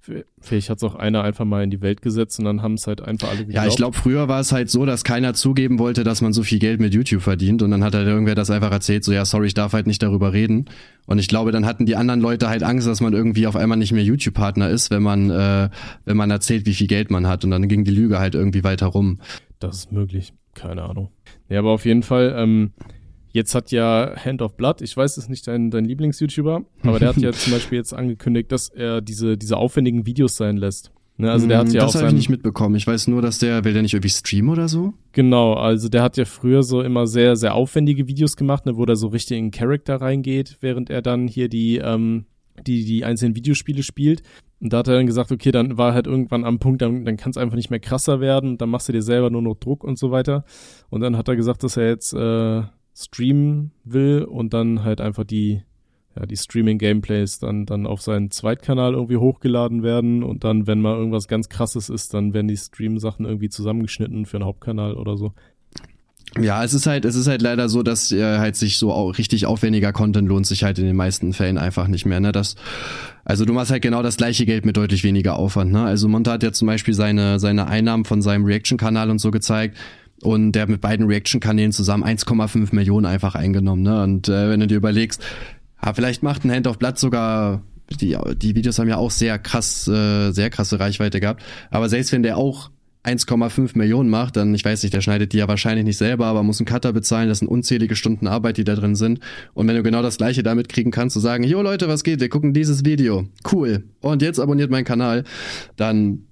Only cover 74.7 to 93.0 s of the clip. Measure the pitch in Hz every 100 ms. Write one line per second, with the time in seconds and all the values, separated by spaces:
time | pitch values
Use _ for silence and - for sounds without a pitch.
74.7 | 104 104 98 98 98 95 - 95 101 92
75.7 | 101 113 101 107 110 113 117 113 104 110
76.7 | 110 107 104 104 104 101 101 101 101 98
77.7 | 107 113 113 110 107 101 101 101 104 -
78.7 | 123 110 110 110 110 110 107 - 107 110
79.7 | 107 - - - _ - 110 107 107 104
80.7 | 104 104 107 110 104 - 127 110 107 107
81.7 | 104 98 104 95 110 - 113 110 110 107
82.7 | 101 98 104 101 95 98 80 82 98 98
83.7 | 92 95 107 98 98 95 98 104 107 107
84.7 | 104 107 107 113 - - - - - -
85.7 | - - 107 123 120 147 139 135 123 123
86.7 | 110 123 131 131 120 113 110 104 98 -
87.7 | - - - 92 73 - - 107 107 113
88.7 | 113 113 110 117 107 113 107 104 120 107
89.7 | - - 107 104 104 101 92 107 - 101
90.7 | 101 98 101 104 98 101 117 - - -
91.7 | - 110 117 131 127 117 107 139 139 -
92.7 | _ _ _